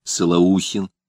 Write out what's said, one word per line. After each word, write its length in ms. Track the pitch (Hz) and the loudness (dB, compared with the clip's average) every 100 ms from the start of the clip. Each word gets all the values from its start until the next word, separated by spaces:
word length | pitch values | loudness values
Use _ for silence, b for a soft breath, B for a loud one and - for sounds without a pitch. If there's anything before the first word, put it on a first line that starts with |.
Солоухин, 840 | - - 87 87 90 95 - 104 95 _ | -12 -4 0 2 4 2 -2 -6 -8 _